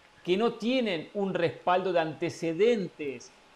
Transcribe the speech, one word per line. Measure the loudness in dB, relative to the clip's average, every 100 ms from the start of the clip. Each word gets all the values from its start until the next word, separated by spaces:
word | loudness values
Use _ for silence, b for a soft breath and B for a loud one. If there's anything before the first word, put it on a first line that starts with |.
| -20 -14
que | -2 2
no | 2 0
tienen | 0 0 0 -2 -4
un | -4 -2
respaldo | 0 0 0 0 2 2
de | 0
antecedentes | 0 -2 -6 -4 -4 2 4 4 -2 -8 -10 -10 -14 -20 -20